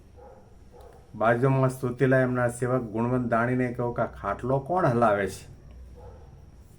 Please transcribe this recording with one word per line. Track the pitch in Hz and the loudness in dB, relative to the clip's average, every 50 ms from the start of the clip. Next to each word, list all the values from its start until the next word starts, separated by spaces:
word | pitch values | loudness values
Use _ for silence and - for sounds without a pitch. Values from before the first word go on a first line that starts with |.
| - - - - - - - - - - - - - - - - - - - - - - - | -20 -20 -20 -20 -20 -20 -20 -20 -20 -20 -20 -20 -20 -20 -20 -20 -20 -20 -20 -20 -20 -14 -4
બાજુમાં | 107 107 113 120 120 127 135 135 135 131 127 | 2 2 4 4 4 4 4 4 4 2 2
સૂતેલા | 131 - - 123 123 - 139 127 131 131 | 0 -2 -4 -6 -2 0 2 4 4 4
એમના | 127 123 123 123 123 120 | 4 2 2 0 0 -2
સેવક | 117 - 131 120 127 127 | -2 -2 -2 -2 0 -2
ગુણવંત | 117 110 98 113 117 120 127 127 123 113 | -2 -4 -4 -2 -2 0 0 -2 0 0
દાણીને | 117 113 117 123 127 127 127 123 | 0 0 2 0 0 0 -2 -2
કહ્યું | 117 - 120 123 120 | -2 -4 -4 -4 -2
કે, | - | -2
"આ | 110 | -4
ખાટલો | - - - - 98 101 - - 123 135 135 | -4 -6 -6 -6 -6 -6 -4 -2 -2 -2 -2
કોણ | 131 - 175 185 180 | -2 -2 -2 0 2
હલાવે | 147 120 117 113 110 101 101 98 | 2 2 4 4 4 4 2 0
છે?" | 92 - - - - - - - - - - - - - - - - - - - - - - - - - - - - - | -2 -6 -10 -16 -18 -20 -20 -20 -20 -20 -20 -20 -20 -20 -20 -20 -20 -20 -20 -20 -20 -20 -20 -20 -20 -20 -20 -20 -20 -20